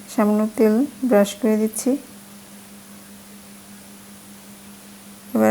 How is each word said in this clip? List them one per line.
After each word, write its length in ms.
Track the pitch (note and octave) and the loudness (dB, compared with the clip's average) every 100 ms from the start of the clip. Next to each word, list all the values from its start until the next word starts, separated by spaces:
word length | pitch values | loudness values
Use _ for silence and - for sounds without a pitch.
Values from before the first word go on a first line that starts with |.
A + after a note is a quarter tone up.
| - | -6
সামান্য 280 | - G#3 G#3 G#3+ B3 | 0 2 2 0 2
তেল 180 | A3 A3 D4 - B3 | 2 2 0 -4 2
ব্রাশ 220 | G#3 G3+ - | 2 2 0
করে 160 | A3 G#3+ | 0 0
দিচ্ছি। 280 | A3 - B3 C#4+ - - - - - - - - - - G3+ - - G3+ G3+ - - G3+ G3+ - - - G3+ - G3+ - - - - - - - - | -2 -2 -2 -4 -6 -20 -20 -20 -20 -20 -20 -20 -20 -20 -20 -20 -20 -20 -20 -20 -20 -20 -20 -20 -20 -20 -20 -20 -20 -20 -20 -20 -20 -20 -20 -20 -6
এবার 160 | A3 A3 | 0 2